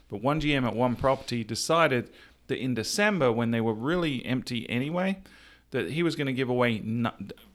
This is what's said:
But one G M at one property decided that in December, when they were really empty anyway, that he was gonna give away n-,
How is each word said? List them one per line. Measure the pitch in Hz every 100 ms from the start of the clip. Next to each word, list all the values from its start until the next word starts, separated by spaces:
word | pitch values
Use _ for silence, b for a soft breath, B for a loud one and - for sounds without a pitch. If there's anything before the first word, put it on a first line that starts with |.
| -
But | 104
one | 120 151
G | 147
M | 143
at | 123
one | 107 123 117
property | 135 135 - 120
decided | 110 113 - 165 160 127 - b b b -
that | 135
in | 131
December, | 123 107 - 208 196 131
when | 113 117
they | 117
were | 113
really | 107 123 180 165 131
empty | - 127 - 123 -
anyway, | 120 139 175 190 190 b b b b _
that | 135 87
he | 139
was | 170 156
gonna | 139
give | 127 131
away | 123 123 110
n-, | 107 117 117 - 98 - b